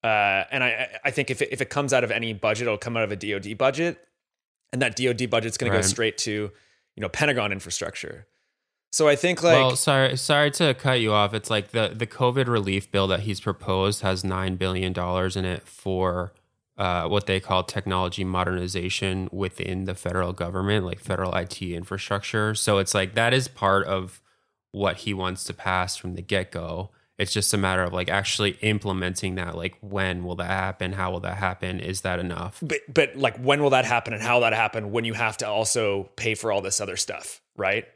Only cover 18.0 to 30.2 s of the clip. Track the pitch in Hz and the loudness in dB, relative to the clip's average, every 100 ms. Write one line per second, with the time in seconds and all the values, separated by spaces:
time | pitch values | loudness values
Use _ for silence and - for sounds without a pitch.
18 | 92 90 92 90 92 92 90 95 90 - | 0 -2 -2 0 0 -2 -2 -4 -4 -2
19 | 95 95 92 95 95 - 90 92 95 92 | -2 -2 -4 -4 -6 -4 -6 -4 -4 -6
20 | - 90 90 92 87 92 98 104 92 92 | -4 -2 -2 -2 -4 -2 0 0 0 -6
21 | - 92 92 87 87 - 92 85 87 101 | -4 -4 0 -2 -4 -6 -6 -6 -6 -8
22 | - 101 - 110 107 107 - 101 95 104 | -2 -4 -2 0 0 0 2 2 4 2
23 | 92 - 113 127 127 - 98 98 92 95 | 2 2 4 4 0 0 2 4 2 -2
24 | 92 - _ _ _ _ _ 101 98 92 | -4 -12 _ _ _ _ _ -2 -2 -2
25 | - 98 92 95 - - - 92 92 - | -4 -4 -4 -6 -8 -8 -2 0 0 -4
26 | 95 90 92 98 95 - 82 85 95 _ | -8 -10 -2 -2 -2 -8 -8 -8 -10 _
27 | _ _ 101 107 101 104 95 92 90 90 | _ _ -2 0 2 2 2 2 0 -2
28 | 92 98 98 - 101 90 107 104 104 92 | 0 0 0 0 0 0 0 0 0 -2
29 | 90 90 95 92 87 82 87 - 104 101 | -2 -4 -4 -4 -6 -6 -8 -8 -8 -2
30 | 95 90 | 0 -2